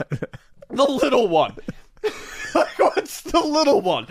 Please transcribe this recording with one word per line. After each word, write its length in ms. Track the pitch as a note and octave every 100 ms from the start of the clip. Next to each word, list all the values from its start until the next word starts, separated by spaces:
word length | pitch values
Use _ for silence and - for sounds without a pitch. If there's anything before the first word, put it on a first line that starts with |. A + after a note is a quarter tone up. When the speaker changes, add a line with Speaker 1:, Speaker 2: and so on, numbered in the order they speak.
| - C#3+ -
Speaker 1:
<laughs> 400 | - _ - -
Speaker 2:
"The 140 | A#3 C#4
little 420 | C4 C#4 B3+ G#3
one." 300 | D#3+ C3 - - - - _
<laughs> 100 | G#4+ - - - - -
Like, 220 | - -
what's 440 | - G4 D#4+ -
the 160 | - E4+
little 420 | D#4 D4+ C#4+ -
one? 240 | F#3 C3+ A2